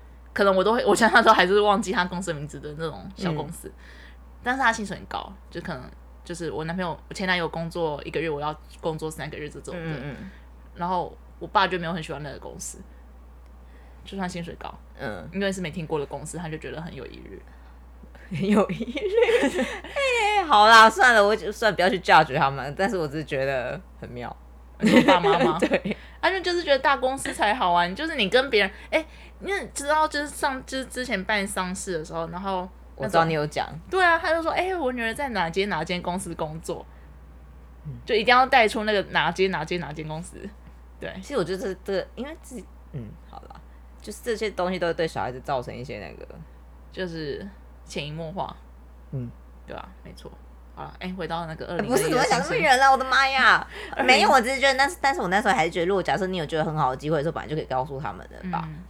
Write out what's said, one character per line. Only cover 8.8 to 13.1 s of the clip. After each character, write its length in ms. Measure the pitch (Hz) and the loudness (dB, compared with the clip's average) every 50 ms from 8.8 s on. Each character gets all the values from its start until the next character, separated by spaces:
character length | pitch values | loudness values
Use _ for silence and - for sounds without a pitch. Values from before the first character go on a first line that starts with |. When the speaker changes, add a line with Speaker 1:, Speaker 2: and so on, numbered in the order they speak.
| - 170 156 | -6 -6 -4
Speaker 1:
作 140 | 156 156 156 | -4 -6 -8
三 180 | 156 151 135 151 | -8 -8 -10 -10
个 80 | - | -10
月 120 | - 151 147 | -10 -12 -12
这 100 | - 139 | -12 -14
种 140 | 135 - - | -12 -10 -10
的。 80 | 175 | -8
Speaker 2:
嗯， 180 | 165 165 156 - | -6 -6 -8 -8
嗯， 140 | 139 147 127 - | -8 -10 -10 -12
嗯。 100 | - 190 - - - - - - - - - | -12 -14 -16 -18 -20 -20 -20 -20 -20 -16 -10
Speaker 1:
然 120 | 190 175 | -8 -4
后 300 | 175 185 175 156 - - - - - - - | -2 -2 -2 -4 -6 -10 -16 -20 -20 -18 -14
我 80 | 180 | -6
爸 200 | 180 - 208 190 | 0 2 2 2
就 120 | 175 180 180 | 2 0 -2
没 60 | 170 | -4
有 80 | 160 175 | -4 -4
很 100 | 165 156 | -6 -6
喜 100 | 165 147 | -8 -8
欢 80 | 143 | -10
那 80 | 147 139 | -10 -10
个 80 | - | -12
公 160 | - - - - 175 | -12 -14 -14 -12 -12
司， 180 | - - - - 190 - - - - - | -12 -12 -12 -14 -18 -20 -20 -20 -20 -20